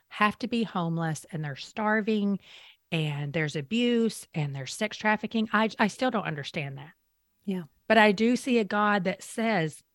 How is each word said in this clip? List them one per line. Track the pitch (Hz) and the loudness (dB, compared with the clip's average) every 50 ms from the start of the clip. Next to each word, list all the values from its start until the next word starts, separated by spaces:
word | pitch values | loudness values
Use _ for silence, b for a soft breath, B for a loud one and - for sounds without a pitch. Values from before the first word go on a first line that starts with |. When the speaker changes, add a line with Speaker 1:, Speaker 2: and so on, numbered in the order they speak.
| b b | b b
Speaker 1:
have | - - 214 208 - - | -2 2 2 2 2 0
to | - 214 | -6 -4
be | 240 233 226 | -2 -2 -2
homeless | 180 - 190 170 170 165 165 165 160 156 - - - | -2 -2 -4 -2 -2 -2 -2 -2 -2 -4 -6 -8 -10
and | - 156 156 | -8 -8 -6
they're | 147 175 | -6 -8
starving | - - - - 233 214 214 214 220 202 220 220 208 202 202 202 185 B B B B B B B B _ - | -10 -12 -12 -6 -2 0 2 2 2 2 2 0 0 2 0 0 -2 B B B B B B B B _ -4
and | - 165 156 151 143 143 147 143 143 | -2 -2 0 0 -2 -4 -4 -4 -2
there's | 165 156 147 - | -2 -2 -2 -2
abuse | 160 139 - 220 233 240 240 240 233 226 220 - - - _ - | -6 -6 -2 0 0 2 2 4 2 2 0 -2 -4 -14 _ -4
and | 165 147 143 139 | -4 -4 -4 -4
there's | 139 131 - - | -8 -8 -8 -6
sex | - 220 208 - | -4 -4 -6 -4
trafficking." | - - 214 214 214 - 214 - 226 220 220 - | -2 0 2 2 2 0 -4 -2 -2 -2 0 2
I, | 208 220 220 - - | 2 2 2 2 2
I | 233 196 | 0 0
still | - - 262 254 | 2 0 -2 0
don't | 254 214 - | 0 0 -2
understand | - 160 143 135 - - 165 143 139 135 135 | -4 -6 -6 -8 -8 -6 -6 -6 -6 -10 -12
that. | - 165 - _ _ _ _ _ _ _ _ _ - | -16 -18 -20 _ _ _ _ _ _ _ _ _ -6
Speaker 2:
Yeah. | 202 190 185 165 - _ _ _ - | -6 -4 -4 -6 -10 _ _ _ 4
Speaker 1:
But | 220 220 | 6 8
I | 214 214 196 | 8 8 6
do | 208 220 233 247 | 6 4 2 2
see | 233 - 277 240 233 | 2 0 0 2 2
a | 214 | 2
God | 190 214 208 208 208 208 202 175 | 0 0 2 2 2 2 2 0
that | 190 180 - - | -2 -4 -4 -8
says, | - - - 220 226 220 180 160 156 - - _ _ _ | -12 -6 -4 -2 0 2 0 0 -2 -4 -8 _ _ _